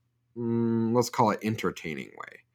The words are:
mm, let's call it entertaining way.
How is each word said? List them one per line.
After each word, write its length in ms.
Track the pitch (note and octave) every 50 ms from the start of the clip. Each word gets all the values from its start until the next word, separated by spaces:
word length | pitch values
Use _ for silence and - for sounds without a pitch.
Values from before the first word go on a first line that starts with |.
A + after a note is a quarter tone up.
| _ _ _ _ _ _ _
mm, 580 | A#2 A#2 A#2 A#2 A#2 A#2 A2+ A2+ A2+ A2+ A2+ A#2
let's 160 | B2 A2+ -
call 200 | - - A#2+ G#2
it 100 | F#2+ -
entertaining 680 | - G#2+ A2 G#2+ - F2 - - - E2 D2+ C2+ A#1+ G1+ G1+ -
way. 220 | - - - - _ _